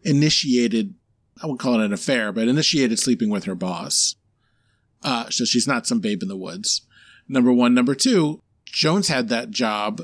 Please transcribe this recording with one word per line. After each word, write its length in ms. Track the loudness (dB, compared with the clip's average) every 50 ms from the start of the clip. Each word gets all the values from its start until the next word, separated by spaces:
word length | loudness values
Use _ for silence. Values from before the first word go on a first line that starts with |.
initiated, 920 | _ 2 4 4 4 4 2 0 2 2 2 2 2 2 2 0 -2 -4 -8 _ _ _ _ _ _ _ _ -12
I 40 | -8
wouldn't 140 | -8 -8 -4
call 200 | -2 0 2 2
it 40 | 2
an 80 | 0
affair, 400 | -2 -4 -2 0 0 0 0 -2
but 160 | -2 -2 0 2
initiated 500 | 2 2 2 2 2 2 2 2 2 0
sleeping 300 | 0 0 0 0 0 0
with 140 | 0 -2 -4
her 100 | -6 -6
boss. 600 | -6 -6 -6 -6 -6 -6 -4 -2 -2 -2 -2 -4 _ _ _ _ _ _ _ _ _ _ _ _ _ _ _ _ _
Uh, 260 | -4 -4 -4 -4 -4 -6
so 140 | -4 -4 -2
she's 220 | 0 0 0 0
not 200 | 0 -2 -2 -2
some 140 | -2 -2 -2
babe 220 | -2 -2 -4 -4
in 60 | -6 -8
the 80 | -8
woods. 460 | -10 -10 -12 -12 -8 -6 -6 -6 -6 _ _ _ -20 -20 -20 -20 _ _ -4
Number 240 | 0 2 4 4
one. 220 | 4 4 4 4 4
Number 200 | 4 4 2 0
two, 480 | 0 2 2 4 4 2 2 -2 -8 _ _ _ _ _
Joan's 440 | -10 -2 0 2 2 2 2 0 0
had 200 | 0 -2 0 0
that 220 | -2 -2 -2 -6
job 520 | -4 -2 -2 0 0 0 -2 -4 -4 -8